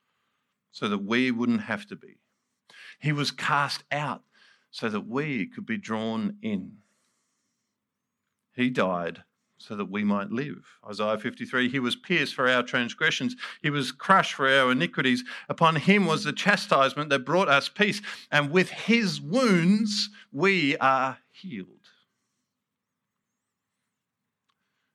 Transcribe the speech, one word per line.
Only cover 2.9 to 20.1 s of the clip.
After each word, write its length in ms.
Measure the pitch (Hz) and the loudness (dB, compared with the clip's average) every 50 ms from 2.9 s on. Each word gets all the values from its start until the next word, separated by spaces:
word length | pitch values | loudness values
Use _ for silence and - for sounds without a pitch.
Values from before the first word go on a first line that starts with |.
| - _ | -18 _
He 140 | - 156 147 | -4 -2 -2
was 180 | 147 139 127 | 0 -2 -4
cast 540 | - - - - 151 143 143 139 - - - _ | -6 -6 -2 0 0 0 0 -2 -4 -10 -8 _
out 320 | 143 147 151 131 107 - - _ _ _ _ _ _ _ _ _ | -6 -6 -4 -6 -8 -10 -12 _ _ _ _ _ _ _ _ _
so 200 | - - 123 110 | -10 -8 -6 -4
that 180 | 107 104 - | -4 -4 -6
we 400 | 107 117 139 151 151 135 110 87 | -4 -6 -4 -4 -4 -4 -4 -6
could 180 | 82 - - 101 | -6 -8 -12 -8
be 120 | - 113 | -8 -8
drawn 600 | 104 - 110 110 110 110 113 113 110 107 101 104 - | -8 -6 -6 -6 -4 -4 -4 -4 -4 -4 -6 -6 -6
in. 380 | 113 113 104 90 - 65 - - _ _ _ _ _ _ _ _ _ _ _ _ _ _ _ _ _ _ _ _ _ _ _ _ _ _ _ _ _ _ _ _ _ _ _ | -6 -6 -6 -6 -8 -12 -18 -20 _ _ _ _ _ _ _ _ _ _ _ _ _ _ _ _ _ _ _ _ _ _ _ _ _ _ _ _ _ _ _ _ _ _ _
He 160 | 123 123 127 | -2 -2 0
died 540 | 127 123 98 92 90 87 85 87 82 - - _ _ _ _ _ _ | 0 0 0 0 0 -2 -4 -6 -8 -10 -18 _ _ _ _ _ _
so 200 | _ - - 110 | _ -16 -12 -8
that 120 | 104 101 92 | -8 -6 -4
we 140 | 98 104 104 | -4 -2 0
might 260 | 101 101 101 101 107 | 0 0 0 -2 -4
live. 480 | 113 123 147 143 - - - - _ _ _ | -6 -6 -6 -8 -10 -14 -18 -20 _ _ _
Isaiah 300 | 110 104 104 107 107 107 | -12 -6 -4 -2 -2 -2
fifty-three, 520 | 104 110 120 - - 120 - 131 127 127 123 | -2 -4 -8 -8 -8 -10 -4 -2 0 0 0
"He 100 | 131 135 | 0 -2
was 160 | 123 120 120 | -2 -2 -4
pierced 400 | - - - 180 160 139 - - | -6 -2 -2 0 0 0 -2 -2
for 140 | - 127 127 | 0 2 2
our 120 | 127 123 | 2 2
transgressions. 760 | 120 - - 127 120 110 - - 156 170 - - 131 120 - - - - - - | 0 0 -2 -2 -2 -4 -4 -2 -2 0 0 0 -4 -4 -6 -8 -12 -16 -14 -6
He 80 | - 151 | -4 -2
was 240 | 143 147 127 123 - | -2 -2 -4 -4 -8
crushed 400 | - - - 190 185 156 - - | -6 2 4 4 4 4 2 -2
for 160 | - 135 135 | 0 2 4
our 240 | 135 139 131 127 127 | 6 6 6 4 2
iniquities. 500 | 135 175 170 - 160 139 127 123 127 - - - - - | 2 0 -2 -2 0 0 2 0 0 -2 -8 -14 -14 -10
Upon 300 | - 143 - 170 160 160 | -8 0 2 2 4 4
him 280 | 151 135 175 202 208 190 | 4 4 6 6 6 4
was 200 | 160 156 151 151 | 2 0 0 -2
the 80 | 147 - | -4 -6
chastisement 760 | - - 196 208 - - - 165 139 135 131 127 147 151 151 | 0 2 2 2 2 2 2 4 4 4 4 2 -2 0 0
that 160 | 139 135 127 | 0 0 2
brought 220 | 139 165 185 196 | 2 2 2 4
us 220 | 151 139 143 - - | 6 4 4 4 0
peace, 320 | - - 208 202 - - - - - - - _ | 0 0 0 0 0 -4 -8 -12 -14 -16 -8 _
and 220 | 151 147 147 139 | 2 2 2 4
with 180 | 160 185 180 - | 2 2 2 0
his 520 | - - - 202 233 233 220 180 151 143 | -4 -6 0 2 2 4 2 0 -2 -4
wounds 880 | 143 147 196 269 262 220 190 170 165 180 208 214 208 208 - - - - | -6 -2 0 2 4 4 4 4 6 4 4 4 2 0 -2 -4 -4 -6